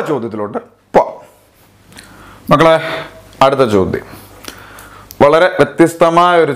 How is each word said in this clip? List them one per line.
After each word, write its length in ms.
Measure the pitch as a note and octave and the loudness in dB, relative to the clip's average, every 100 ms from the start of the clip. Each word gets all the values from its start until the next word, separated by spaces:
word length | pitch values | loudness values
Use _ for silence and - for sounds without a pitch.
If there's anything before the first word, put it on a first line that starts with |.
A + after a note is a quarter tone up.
| F3 | 0
ചോദ്യത്തിലോട്ട് 500 | C#3+ A2+ G#2+ G#2 E3 - _ _ E3+ | -6 -6 -8 -10 -10 -14 _ _ 0
പോവാം. 180 | - - - _ _ _ _ _ _ - - - - - - | 0 -8 -20 _ _ _ _ _ _ -20 -20 -20 -20 -18 -4
മക്കളെ, 240 | C#3+ E3 D#3+ - - - - - - C3+ | 2 2 2 -2 -12 -14 -20 -20 0 0
അടുത്ത 180 | C3+ A#2 | 2 0
ചോദ്യം 320 | G2+ F2 - - - - - - - - - - - - - | 0 0 -6 -12 -20 -20 -20 -20 -20 -20 -20 -20 -20 -20 0
വളരെ 240 | C#3 D#3+ F3+ - | 2 2 0 0
വ്യത്യസ്തമായ 720 | C#3+ - E3 - E3 E3+ F3 F3 | -2 2 0 2 0 2 2 2
ഒരു 100 | D3+ | 0